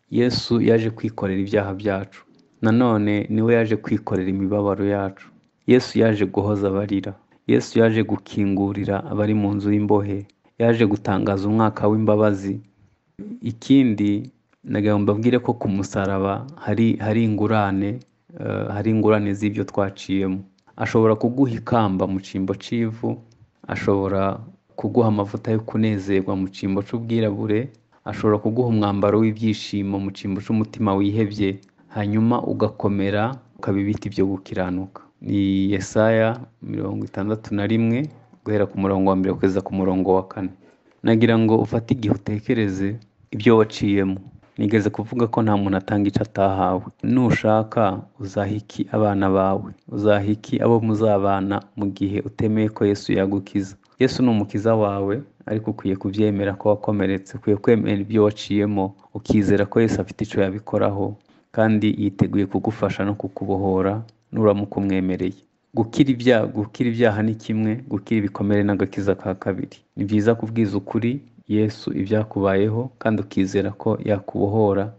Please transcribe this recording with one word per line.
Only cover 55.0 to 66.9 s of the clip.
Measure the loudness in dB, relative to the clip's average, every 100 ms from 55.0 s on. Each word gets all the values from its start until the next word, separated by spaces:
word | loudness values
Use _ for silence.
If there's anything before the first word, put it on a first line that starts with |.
| -2 -4 -6 _ -6
ariko | -4 -4
ukwiye | -4 -4 -2
kubyemera | -4 0 0 2 -2
ko | -2 0
wakomeretse, | 0 0 -2 0 -2 -6 -8
ukwiye | -2 0
kwemera | 4 2 2 -2
ibyo | 0 4
waciyemo, | 4 2 -2 0 2 0 -2 -6 _
ukizera | -16 0 2 4 2 2
ko | 2
Yesu | 2 2
afite | -4 -6
icyo | -6 0
yabikoraho, | 0 -2 -4 0 0 0 -4 -8 _ _ _
kandi | 0 2 4 2 0
yiteguye | -2 2 2 2 0
kugufasha | -2 -4 -2 -4 -2
no | -4
kukubohora | -4 -8 -8 -4 -2 0 2 0 -2 -8 _ _
nuramuka | 2 2 2 -2 -4
umwemereye. | -2 0 0 -2 -4 -6 _ _ _
Gukira | -4 -4 2 2
ibya-, | 4 4 4 2
gukira | -4 -6 -2 -2